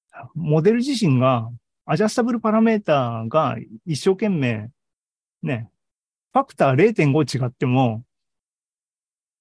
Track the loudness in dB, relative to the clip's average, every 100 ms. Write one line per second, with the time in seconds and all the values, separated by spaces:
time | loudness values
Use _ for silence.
0 | _ -20 -16 -8 0 2 2 2 0 -2
1 | 2 2 2 0 -4 -12 _ _ -4 0
2 | 0 0 -2 -2 0 2 2 2 2 0
3 | 0 -4 -4 0 0 -4 -10 -14 -8 -4
4 | 0 0 0 0 -2 -2 -8 -16 _ _
5 | _ _ _ _ -6 -6 -8 _ _ _
6 | _ _ _ -2 -2 0 2 4 2 4
7 | 2 2 0 -2 -6 -4 0 2 0 -2
8 | -10 _ _ _ _ _ _ _ _ _
9 | _ _ _ _